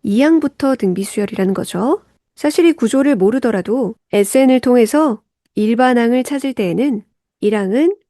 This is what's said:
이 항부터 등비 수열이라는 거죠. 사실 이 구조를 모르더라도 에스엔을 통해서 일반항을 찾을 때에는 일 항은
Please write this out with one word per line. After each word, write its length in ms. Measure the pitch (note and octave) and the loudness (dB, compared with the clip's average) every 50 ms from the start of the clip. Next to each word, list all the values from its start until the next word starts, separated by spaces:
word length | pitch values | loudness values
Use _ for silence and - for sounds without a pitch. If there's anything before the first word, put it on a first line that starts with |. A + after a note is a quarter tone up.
이 180 | - A3 G3 A#3 | -4 -2 0 2
항부터 540 | C#4 D#4 E4 D#4+ D4 C4+ _ - - C4+ C4 | 4 4 4 2 2 -2 _ -2 -2 -2 -2
등비 300 | B3 - F#3+ F3+ F#3+ G3 | 0 -2 -2 -2 -2 -6
수열이라는 500 | - - G#3+ G#3 G3 - - F#3+ F#3+ F#3+ | -6 -4 -6 -6 -4 -4 -4 -2 -2 -2
거죠. 480 | F#3 F3+ - - F3 G#3 C4 F4 G#4 _ _ _ _ _ _ _ | -4 -6 -6 -6 -4 -2 -2 -2 -4 _ _ _ _ _ _ _
사실 320 | - - D4+ D4+ - E4 | -4 -4 -2 0 2 2
이 60 | E4+ | 2
구조를 420 | D#4+ - A#3 A3 - C4+ C#4 C#4+ C#4+ | 2 2 -2 0 0 2 2 2 2
모르더라도 800 | F#3+ F#3 G3+ A#3 C4+ B3 A#3+ G#3+ F#3+ F3 - A3 C4+ A#3+ F#3 A3+ _ _ _ | 2 2 0 0 0 -2 -2 -2 -2 -4 -4 -4 -2 -4 -6 -8 _ _ _
에스엔을 460 | - G3+ G3+ - - C4+ C4+ C4 C4 B3+ | 0 0 0 2 2 2 4 4 4 2
통해서 640 | - B3+ B3 B3 A3+ G#3+ - D4 D#4 C#4+ G#3 - _ _ _ _ _ _ _ | 2 2 4 4 2 2 2 0 0 0 -2 -6 _ _ _ _ _ _ _
일반항을 720 | G#3 G#3+ G#3+ A#3 A3+ B3+ B3+ B3+ A#3+ A#3 A#3 B3 B3+ B3 | -4 -2 -2 0 2 2 2 2 2 2 2 0 0 -2
찾을 280 | - C#4+ C#4 - C#4 | -4 -6 -6 -6 -6
때에는 520 | B3 - G3+ F3 E3 F3+ B3+ D4 A#3+ G#3+ - _ _ _ _ _ _ _ | -4 -4 -4 -2 -2 -2 -2 -2 -2 -4 -8 _ _ _ _ _ _ _
일 120 | - G#3 G3+ | -2 -2 -2
항은 400 | G#3 G3 F#3+ G#3 B3+ D#4+ F4 G4+ _ _ | -2 -2 -2 0 2 0 0 0 _ _